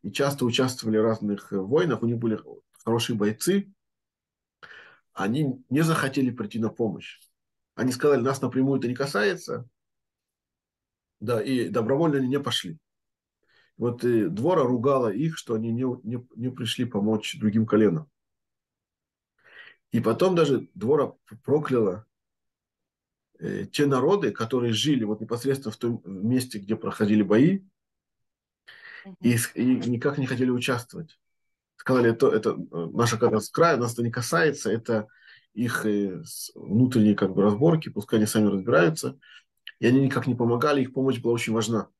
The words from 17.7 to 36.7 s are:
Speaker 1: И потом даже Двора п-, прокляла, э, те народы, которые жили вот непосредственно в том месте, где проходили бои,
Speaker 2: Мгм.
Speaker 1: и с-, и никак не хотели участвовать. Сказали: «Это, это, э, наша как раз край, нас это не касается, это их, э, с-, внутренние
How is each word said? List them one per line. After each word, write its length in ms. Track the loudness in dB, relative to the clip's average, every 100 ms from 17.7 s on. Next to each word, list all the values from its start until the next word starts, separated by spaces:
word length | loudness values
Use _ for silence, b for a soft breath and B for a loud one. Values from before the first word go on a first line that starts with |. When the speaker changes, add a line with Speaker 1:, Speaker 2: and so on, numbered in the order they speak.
| 4 4 2 -6 _ _ _ _ _ _ _ _ _ _ _ _ _ B B B B _
Speaker 1:
И 80 | -2
потом 360 | 0 2 2 4
даже 340 | 2 2 -2
Двора 340 | -8 0 0 0
п-, 300 | -6 _ -16
прокляла, 640 | -2 -2 2 0 0 -2 -14 _ _ _ _ _ _ _ _ _ _ _ _ _
э, 260 | -8 -8 -6
те 200 | 0 2
народы, 460 | 4 2 2 0
которые 420 | -4 -4 -2 0
жили 300 | 0 2 0
вот 180 | 0 -4
непосредственно 500 | -6 -4 -2 -2 -4
в 60 | -4
том 240 | -4 -4 -8
месте, 540 | -6 0 0 -2 -10
где 160 | -6 -4
проходили 460 | -4 -2 2 4
бои, 380 | 4 6 6 2 -4 _ _ _ _ _ _ _ _ _ -20 B B B
Speaker 2:
Мгм. 120 | -20 -2
Speaker 1:
и 160 | 0 0
с-, 180 | -2 0
и 80 | 2 2 0
никак 280 | 0 -2 -2
не 80 | -4
хотели 240 | 0 0
участвовать. 720 | 0 -2 -4 -6 -16 -16 _ _ _ _ _ _ _
Сказали: 340 | 0 4 4
«Это, 180 | 4 2
это, 200 | 2 0
э, 360 | -4 -8 -8 -6
наша 240 | 0 0 2
как 140 | 2
раз 180 | 2 -2
край, 280 | 2 2 2
нас 160 | -2
это 100 | -4
не 80 | -4
касается, 600 | -4 -2 2 2 0 -4
это 360 | -4 -2 -4 -4 b b b b
их, 320 | -6 -4 -2 -2
э, 380 | 0 -2 -6 -12
с-, 260 | -14 -16 -16
внутренние 600 | -2